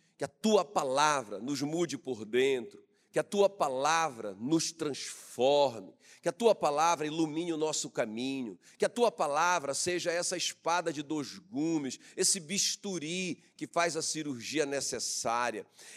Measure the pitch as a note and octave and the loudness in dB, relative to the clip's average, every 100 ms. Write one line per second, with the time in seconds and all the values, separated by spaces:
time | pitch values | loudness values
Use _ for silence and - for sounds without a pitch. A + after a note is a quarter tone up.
0 | _ - C#3 _ A3 G3+ F3 F#3 C#3 C3+ | _ -8 -8 _ 4 4 4 0 2 4
1 | D3+ C#3+ G#2 G2 B2 C#3 D3 E3 E3+ C3+ | 4 4 -2 -6 -4 -4 -2 -2 -2 -4
2 | C3 A2+ G#2+ A#2+ C3+ B2+ G#2 - _ _ | -6 -8 -2 2 4 2 -4 -14 _ _
3 | _ D#3 D3+ G3+ G3 G3 D3+ C3 C#3+ E3 | _ -4 0 4 2 2 -2 2 2 2
4 | D#3+ A#2 G#2 F#2+ B2 E3 - - D3+ - | 0 -2 -10 -6 2 2 2 -4 -6 -6
5 | - - - - C3 C#3+ C#3 A2+ F#2 - | -10 -14 -8 2 4 6 4 0 -12 -20
6 | - - E3+ - A#3 G3 D#3+ D3 E3 E3 | -20 -8 -4 2 4 4 2 4 2 2
7 | D3+ D#3+ D#3 D#3 F3 D#3+ D#3 D3 C#3+ - | 0 0 -2 -2 -2 -2 -2 -2 -4 -4
8 | A2+ A2 C3 C3+ A#2 F2+ - - G3 A#3 | -4 -2 -4 -4 -6 -10 -18 -2 -2 2
9 | A#3 - D#3 C#3+ F3 F3+ C#3 C3 F3 F3 | 2 2 0 2 2 2 0 -2 -2 -2
10 | E3 E3+ F3 F3+ - - D#3+ F3 E3+ D3 | -2 -2 -2 -2 -4 -4 -2 0 0 -4
11 | C#3+ D#3 A#2 G2 F2+ B2 D#3+ D#3+ C3 - | -4 -4 -6 -10 -8 -2 0 0 -2 -8
12 | - - F#3 G3 D3+ G3 - - G3+ F3 | -8 0 0 0 -2 -2 -2 -2 -6 -6
13 | D3+ F3+ F#3 - _ - D3+ E3+ E3+ D#3 | -4 -4 -4 -6 _ -12 -4 0 0 0
14 | - D#3 D3 B2 G#2 C#3 C#3+ C#3 B2+ A#2+ | -4 -4 -6 -6 -4 -2 0 -2 -4 -6
15 | - - A#2 A#2 A#2+ G#2+ - - - | -6 -4 0 0 0 -2 -10 -18 -20